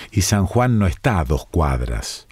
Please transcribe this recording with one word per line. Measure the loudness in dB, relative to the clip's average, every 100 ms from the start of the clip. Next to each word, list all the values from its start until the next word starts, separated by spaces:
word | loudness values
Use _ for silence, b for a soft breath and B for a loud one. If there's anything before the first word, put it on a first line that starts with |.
| B
Y | -2
San | 0 2
Juan | 2 2 2 2
no | 2
está | 0 0 0
a |
dos | 0 -2 -2
cuadras. | 0 0 0 -2 -6 -8 -14 -18